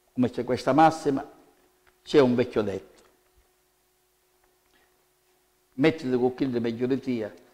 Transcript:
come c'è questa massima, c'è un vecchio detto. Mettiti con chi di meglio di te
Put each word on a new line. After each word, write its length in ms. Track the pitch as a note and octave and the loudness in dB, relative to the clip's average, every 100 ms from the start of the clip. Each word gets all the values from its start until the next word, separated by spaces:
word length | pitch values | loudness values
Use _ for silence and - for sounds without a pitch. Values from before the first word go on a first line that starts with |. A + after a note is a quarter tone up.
| _ | _
come 160 | - B2 | -4 -2
c'è 140 | - | -2
questa 300 | B2 B2 - | -4 -2 0
massima, 520 | C3+ D#3+ D#3 D3 C3+ - - _ _ _ _ _ _ | 4 4 4 -2 -4 -6 -16 _ _ _ _ _ _
c'è 180 | - D#3 | 0 4
un 140 | B2+ | 4
vecchio 260 | B2 A#2+ C3 | 2 0 -2
detto. 420 | G#2 F#2+ - _ _ _ _ _ _ _ _ _ _ _ _ _ _ _ _ _ _ _ _ _ _ _ _ _ _ _ _ | -2 -4 -10 _ _ _ _ _ _ _ _ _ _ _ _ _ _ _ _ _ _ _ _ _ _ _ _ _ _ _ _
Mettiti 400 | - D#3 D#3+ C3 B2+ | 0 0 0 -2 0
con 160 | B2+ | 0
chi 160 | B2+ C#3 | 0 -4
di 100 | A#2+ | -2
meglio 260 | A#2+ A#2 B2 | -4 -2 -2
di 140 | C3+ | -2
te 320 | C3 A#2+ G#2 - - | -4 -6 -6 -12 -20